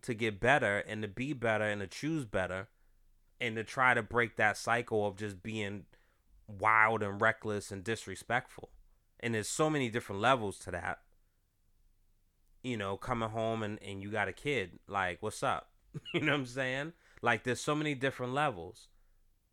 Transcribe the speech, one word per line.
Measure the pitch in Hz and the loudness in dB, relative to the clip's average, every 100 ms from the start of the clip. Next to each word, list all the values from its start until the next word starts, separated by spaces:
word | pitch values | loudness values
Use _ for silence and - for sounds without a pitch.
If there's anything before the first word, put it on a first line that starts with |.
to | - | -6
get | 113 113 101 | 0 0 2
better | 117 147 117 101 - | 4 6 4 2 0
and | 107 | -4
to | 107 | -6
be | 98 131 | -4 -4
better | 143 113 107 | -2 0 2
and | 107 104 | 2 -2
to | 95 | -4
choose | - 143 160 120 | -6 -4 -2 -2
better | 101 90 92 101 _ _ _ _ _ _ - | -2 -2 -4 -8 _ _ _ _ _ _ -6
and | 120 110 | -4 -2
to | |
try | 107 - 127 | -2 4 6
to | 120 | 4
break | 104 117 117 - | 2 2 0 2
that | 107 101 | 2 2
cycle | - 117 120 110 104 | 0 0 2 0 0
of | 98 | -2
just | 107 95 | -8 -8
being | 113 110 101 101 85 - _ _ _ - - | -6 -4 -4 -6 -12 -20 _ _ _ -20 -16
wild | 101 107 110 110 113 | 0 6 8 6 4
and | 104 101 | 0 4
reckless | 110 110 110 104 - | 4 4 0 -4 -4
and | 98 | -6
disrespectful. | 90 110 - 92 - 117 - - - - - _ _ _ | -4 -4 -4 -10 -2 -2 -4 -14 -18 -20 -20 _ _ _
And | 120 | -2
there's | 110 101 | -2 -2
so | - 156 | 0 2
many | 151 123 | 2 0
different | 113 - 101 | -2 -4 0
levels | 113 131 107 92 | 4 4 2 -6
to | - | -6
that. | 87 90 82 _ _ _ _ _ _ _ _ _ _ _ _ _ _ _ _ | -6 -6 -8 _ _ _ _ _ _ _ _ _ _ _ _ _ _ _ _
You | 127 117 | -4 -2
know, | 98 98 | -2 -2
coming | - 120 110 | -2 -2 -2
home | 113 113 110 | 0 0 0
and, | 104 107 | -2 -6
and | 98 98 | -8 -8
you | 101 | -4
got | 107 98 | -2 -2
a | |
kid, | 92 143 139 92 - - | -2 -2 -2 -2 -8 -6
like, | 98 92 87 | -2 -2 -2
what's | 107 - | -6 -2
up? | 135 90 - _ _ | -2 -2 -4 _ _
<laughs> | - - | -14 -4
You | 175 | 0
know | 151 | 2
what | 143 | 0
I'm | 127 | 0
saying? | 123 131 131 151 - - - | -4 -2 -2 -6 -10 -20 -2
Like, | 120 113 | 2 2
there's | - 120 | 2 -2
so | - 151 | 0 0
many | 151 | 0
different | 139 135 - 123 | 0 -2 -2 -2
levels. | 131 151 95 82 - - _ _ _ _ _ _ | 0 0 -2 -8 -14 -20 _ _ _ _ _ _